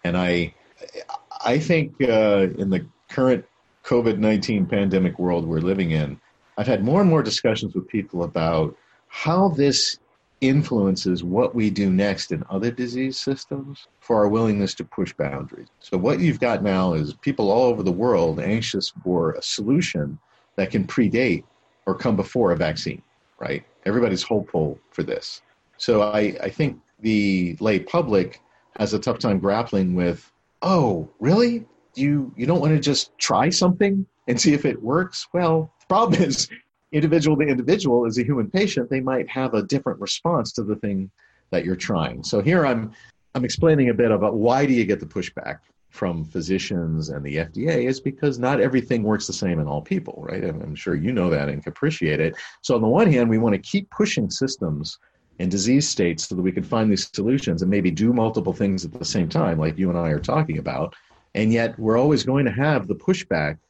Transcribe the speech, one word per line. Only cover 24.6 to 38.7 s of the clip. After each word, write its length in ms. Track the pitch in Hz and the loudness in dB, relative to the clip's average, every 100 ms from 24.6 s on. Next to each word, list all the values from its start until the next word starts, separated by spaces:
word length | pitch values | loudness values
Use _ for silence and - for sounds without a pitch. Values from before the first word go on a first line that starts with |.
| 76 - _ | -2 -4 _
for 120 | - | -8
this. 380 | 85 57 - - _ _ _ _ | -6 -6 -8 -16 _ _ _ _
So 160 | - 110 | 0 2
I, 220 | 104 107 107 - 98 | 2 2 0 -2 -8
I 20 | |
think 300 | - 147 120 _ _ | -2 -4 -4 _ _
the 560 | 110 107 101 95 87 78 | 0 2 2 2 0 -2
lay 200 | 107 98 | 0 0
public 600 | - 170 143 98 87 - _ _ _ - | 0 -2 2 2 0 -6 _ _ _ -4
has 140 | 104 | -2
a 60 | 107 | 0
tough 200 | - 117 | -2 -2
time 200 | 117 98 | 0 0
grappling 560 | 98 107 117 101 92 90 | 2 0 0 0 0 2
with, 240 | 87 85 - _ _ _ | 0 -2 -10 _ _ _
"Oh, 480 | 175 185 127 90 78 _ | 0 2 2 0 -6 _
really? 460 | 120 196 240 240 226 _ _ 127 | 2 4 4 0 -8 _ _ -2
You, 360 | 143 147 131 - | 0 2 -2 -4
you 80 | 123 | 0
don't 160 | 175 | 2
wanna 180 | 147 156 147 | 4 2 2
just 260 | 135 - _ | 0 -4 _
try 320 | - 98 143 | 0 2 2
something 560 | 180 185 185 202 196 190 _ - | 2 2 4 2 0 -4 _ -4
and 120 | 120 | 2
see 140 | 165 | 2
if 120 | 143 143 | 2 0
it 140 | - | -2
works?" 460 | 110 156 180 - - | -2 0 -2 -8 -6
Well, 380 | 175 170 160 160 _ | 0 2 2 -2 _
the 80 | _ | _
problem 340 | 190 185 170 | 2 4 4
<laughs> 40 | 160 | 2
is 180 | 127 - - _ _ _ | 0 -4 -10 _ _ _
individual 440 | 151 156 160 151 147 | 0 4 4 4 2
to 60 | 151 127 | 2 0
individual, 500 | 123 208 170 120 117 | 2 2 4 2 2
as 120 | 113 | 0
a 60 | |
human 260 | 120 135 104 | 0 0 0
patient, 400 | 185 202 | 0 0